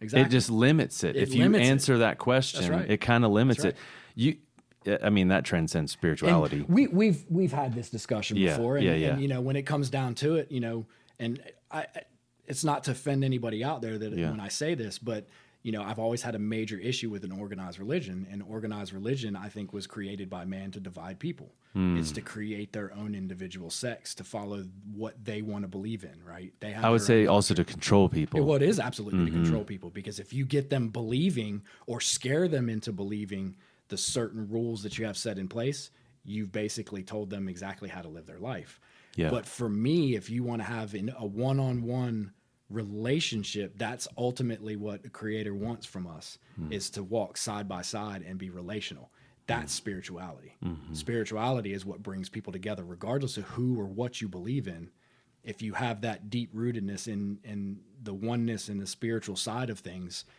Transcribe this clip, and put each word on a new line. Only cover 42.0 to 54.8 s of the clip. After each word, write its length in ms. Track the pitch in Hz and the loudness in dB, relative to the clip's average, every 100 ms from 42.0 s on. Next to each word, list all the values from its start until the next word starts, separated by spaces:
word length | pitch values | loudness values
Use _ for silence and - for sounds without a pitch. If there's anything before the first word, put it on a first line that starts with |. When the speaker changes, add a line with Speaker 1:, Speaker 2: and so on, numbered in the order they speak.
| 123 110 98 - _ _ - 104 104 | -2 -2 -6 -12 _ _ -10 -6 -6
Speaker 1:
relationship, 840 | 104 117 147 160 113 101 104 95 98 | -4 0 0 0 -2 -4 -4 -6 -4
that's 300 | 113 123 - - | -6 -6 -8 -2
ultimately 600 | 123 123 123 107 107 107 | -2 0 -2 -4 -6 -6
what 260 | 104 101 | -6 -8
the 60 | 110 | -12
creator 460 | - 110 110 104 | -10 -6 -4 -4
wants 320 | 101 110 117 - | -4 -4 -6 -10
from 200 | 98 87 | -10 -10
us, 320 | 80 - - _ - | -12 -16 -20 _ -10
Speaker 2:
Hmm. 160 | 80 | -8
Speaker 1:
is 180 | 101 - | -6 -8
to 120 | - | -8
walk 340 | 95 113 95 - | -4 -4 -4 -6
side 320 | - 104 101 | -6 -6 -6
by 140 | 92 | -8
side 400 | 87 110 104 98 85 | -8 -8 -8 -10 -10
and 120 | 92 | -10
be 120 | 92 | -10
relational. 600 | 90 90 104 - 69 - _ _ _ - | -10 -8 -8 -8 -12 -18 _ _ _ -4
That's 260 | 117 73 | -4 -2
Speaker 2:
Hmm. 80 | - | -6
Speaker 1:
spirituality. 760 | - 95 - 87 90 71 - - | -6 -8 -8 -12 -12 -14 -18 -8
Speaker 2:
Mm-hmm. 300 | 87 80 73 | -8 -6 -8
Speaker 1:
Spirituality 800 | 78 80 117 104 107 117 131 104 | -8 -4 -2 -2 -2 0 0 -2
is 120 | 98 | -6
what 180 | 95 95 | -8 -10
brings 260 | 101 95 92 | -8 -8 -8
people 240 | 107 101 | -8 -8
together, 320 | 92 104 98 | -8 -6 -8
regardless 520 | 87 87 101 135 135 - | -8 -8 -2 0 -2 -6
of 80 | |
who 340 | 95 120 123 123 | -8 -2 0 0
or 80 | 98 | -2
what 340 | 98 123 - | -4 -4 -4
you 80 | 107 | -8
believe 380 | 90 92 135 98 | -6 -4 -4 -4
in. 220 | 82 | -8